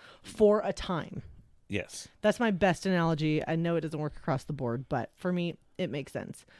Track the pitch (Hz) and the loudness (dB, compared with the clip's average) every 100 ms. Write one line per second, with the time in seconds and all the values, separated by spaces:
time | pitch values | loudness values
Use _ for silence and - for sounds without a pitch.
0 | - - - - 208 208 196 - - 170 | -20 -20 -8 6 6 6 2 -4 -2 -4
1 | - - - - - - - 98 - - | -4 -10 -12 -18 -20 -20 -6 -6 -6 -12
2 | - _ 214 202 233 185 196 165 190 180 | -16 _ 0 2 0 2 2 2 2 2
3 | 165 156 156 151 - 165 170 170 156 151 | 2 2 2 0 0 0 0 0 -2 -4
4 | 151 - - 135 - 139 123 127 131 135 | -6 -6 -2 -2 -2 -4 -2 -4 -2 -2
5 | 110 - 180 180 175 - _ - 180 156 | -2 -4 -2 0 -2 -6 _ -6 -4 -4
6 | - 120 98 - - | -6 -8 -8 -12 -18